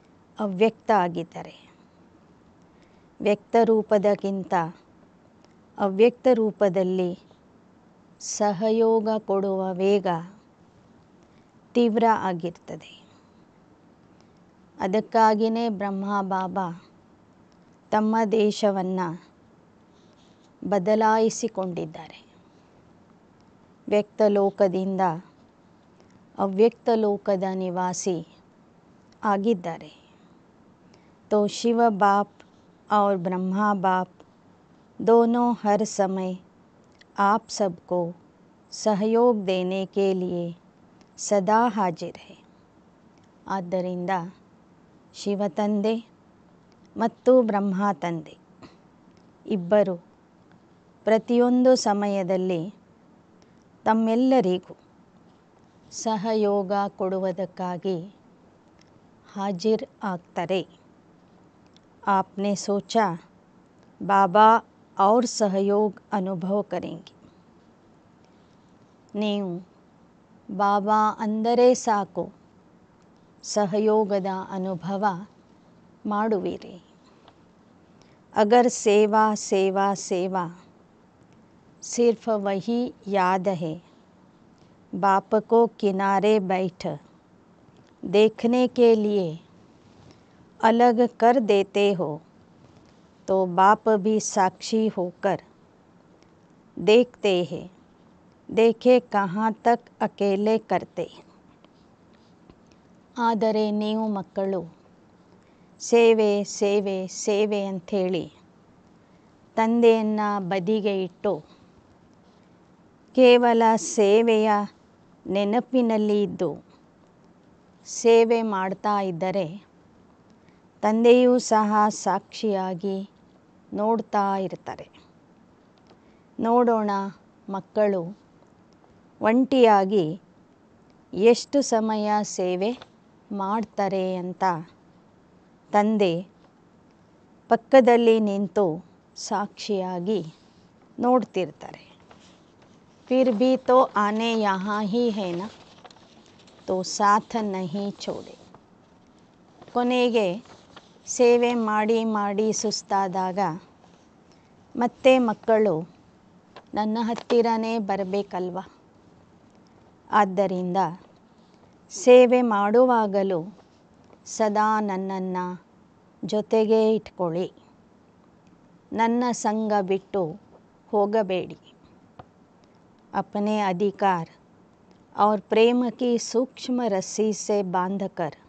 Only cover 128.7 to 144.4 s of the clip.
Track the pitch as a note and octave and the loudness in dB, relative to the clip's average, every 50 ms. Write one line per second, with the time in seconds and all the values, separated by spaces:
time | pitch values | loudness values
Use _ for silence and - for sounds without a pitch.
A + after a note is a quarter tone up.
128.7 | _ _ _ _ _ _ _ _ _ - G#3 G#3+ A3+ B3+ C4 - C4+ B3+ A#3+ A3+ | _ _ _ _ _ _ _ _ _ -4 0 2 2 2 2 2 4 6 6 6
129.7 | G#3 G3 G3 F#3+ A3 G3+ E3 D3+ E3+ - _ _ _ _ _ _ _ _ _ _ | 6 4 4 2 0 0 0 -2 -4 -10 _ _ _ _ _ _ _ _ _ _
130.7 | _ _ _ _ _ _ _ _ - F3 G3+ A#3 A#3+ - - - - C#4+ B3+ - | _ _ _ _ _ _ _ _ -4 2 2 4 2 2 0 -2 -2 -2 0 0
131.7 | A#3+ A3 A3 A3 G#3+ G#3+ G#3 G#3 G#3 G#3+ G#3 - - - F#3 F3+ F3+ F3+ G3 A3+ | -2 -2 -2 -2 -4 -4 -2 -2 -2 -2 -4 -4 -6 -6 -4 -4 -4 -2 -4 -4
132.7 | B3+ - - - _ _ _ _ _ _ _ - G3+ G3 F#3+ G3 G#3 A#3 G3+ - | -6 -8 -12 -20 _ _ _ _ _ _ _ -12 -8 -6 -4 -4 -4 -4 -6 -6
133.7 | _ - G3+ F#3+ G3 F#3+ F#3 F#3 F#3 F3+ F3+ F3+ F3 - F#3+ F#3 E3+ D#3 - - | _ -4 -4 -2 -2 -2 -4 -4 -4 -6 -8 -10 -6 -2 -2 -2 -2 -4 -8 -14
134.7 | - _ _ _ _ _ _ _ _ _ _ _ _ _ _ _ _ _ _ - | -20 _ _ _ _ _ _ _ _ _ _ _ _ _ _ _ _ _ _ -2
135.7 | - G#3 G#3 G#3+ A3 G3+ G3+ F3 E3 F3 F#3+ - _ _ _ _ _ _ _ _ | 0 2 2 2 2 2 2 0 0 -2 -6 -12 _ _ _ _ _ _ _ _
136.7 | _ _ _ _ _ _ _ _ _ _ _ _ _ _ _ - A3+ A3+ - - | _ _ _ _ _ _ _ _ _ _ _ _ _ _ _ -2 -2 -2 2 4
137.7 | C4+ C4+ A3+ A#3+ A#3+ A#3 A#3 A3+ A3+ A3+ A3 G#3 G3 G3 G3+ F3 - A3 G3+ E3 | 6 6 8 6 6 6 6 4 4 4 2 0 -2 -4 -4 -4 0 0 0 0
138.7 | D#3 F3+ - - - _ _ _ _ - - - G#3+ F#3 G#3 G3 - - - - | -2 -4 -10 -16 -20 _ _ _ _ -14 -10 -6 -6 -6 -6 -6 -10 -12 -8 -6
139.7 | G#3 F#3+ F#3 F#3 F#3 F3 F3 G3+ A3 F3+ D#3+ D#3+ - _ _ _ _ _ - _ | -6 -4 -4 -6 -6 -6 -4 -4 -4 -4 -6 -10 -16 _ _ _ _ _ -20 _
140.7 | _ _ _ _ _ - A#3+ B3 B3+ B3 G3+ - - F#3 F3 D3 - - - - | _ _ _ _ _ -2 0 2 2 2 0 -2 -4 -6 -6 -6 -8 -14 -18 -18
141.7 | - - - - - - _ - - - - - - _ _ _ _ _ _ _ | -18 -20 -20 -20 -20 -20 _ -20 -20 -20 -20 -20 -20 _ _ _ _ _ _ _
142.7 | _ _ _ _ _ _ _ - B3+ C4 B3+ B3+ A3 G3 B3+ C4 C4 B3+ - - | _ _ _ _ _ _ _ 0 2 2 2 2 2 2 2 2 2 2 2 4
143.7 | B3 C4 B3+ - - G#3 G#3 G#3 A3 A3 A3+ A#3 A3+ A3 | 4 4 4 4 2 0 0 0 0 -2 -2 -2 -2 0